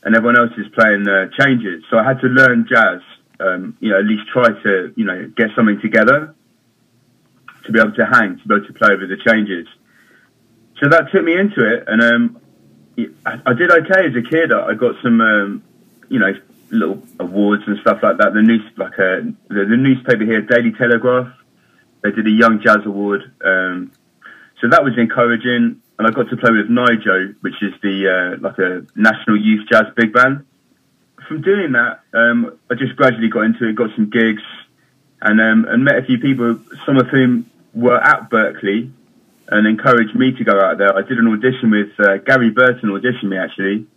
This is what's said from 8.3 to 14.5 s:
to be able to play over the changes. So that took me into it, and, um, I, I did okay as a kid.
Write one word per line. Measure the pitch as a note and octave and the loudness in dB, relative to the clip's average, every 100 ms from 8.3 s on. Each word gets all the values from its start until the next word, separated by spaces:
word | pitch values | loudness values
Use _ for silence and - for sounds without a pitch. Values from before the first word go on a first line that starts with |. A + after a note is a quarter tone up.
| F2+ | -6
to | G#2 | -4
be | G2+ | -4
able | - | -4
to | |
play | - G#2+ | -2 0
over | G2 F#2+ | 0 -4
the | F#2+ | -6
changes. | A#2+ A2 G#2 F2+ E2 _ _ _ _ _ _ _ _ _ _ - | -2 0 -2 -6 -10 _ _ _ _ _ _ _ _ _ _ -2
So | C#3+ | 2
that | E3 E3 | 4 4
took | F#3+ | 0
me | E3 E3+ | 0 0
into | G3+ F3 | 0 0
it, | A2+ A#2 - | 0 -2 -2
and, | A2 | 0
um, | A#2 A#2+ A#2 - _ _ _ _ _ - A2+ - - | 2 2 0 -4 _ _ _ _ _ -10 -10 -8 -12
I, | - - | -6 -2
I | |
did | - F3 | 0 4
okay | E3+ D#3 F#3+ F3 | 4 4 2 2
as | A#2+ | -2
a | A2+ | -2
kid. | D#3+ E3 | -2 0